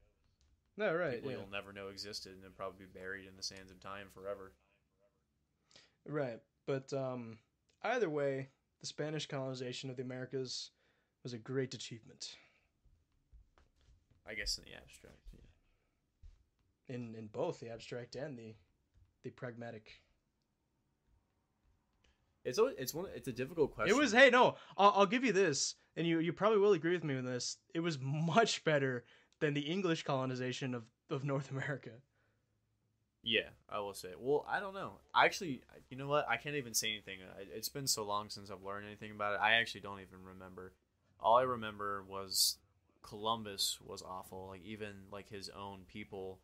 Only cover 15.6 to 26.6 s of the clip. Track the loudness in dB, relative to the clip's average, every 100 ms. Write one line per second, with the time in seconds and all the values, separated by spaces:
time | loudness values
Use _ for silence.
15.6 | _ _ _ _ _ _ -20 -20 _ _
16.6 | _ _ -12 -10 -8 -10 -8 -4 -4 -4
17.6 | -8 -12 -10 -10 -10 -10 -10 -10 -14 -18
18.6 | _ _ _ _ _ _ -14 -10 -10 -10
19.6 | -12 -12 -16 -20 _ _ _ _ _ _
20.6 | _ _ _ _ _ _ _ _ _ _
21.6 | _ _ _ _ _ _ _ _ -4 2
22.6 | 2 2 -6 -6 -8 -8 -8 -6 -4 2
23.6 | 2 2 4 6 6 10 10 10 6 4
24.6 | -4 6 8 10 6 6 4 4 4 4
25.6 | -2 -6 _ -2 2 4 2 2 4 6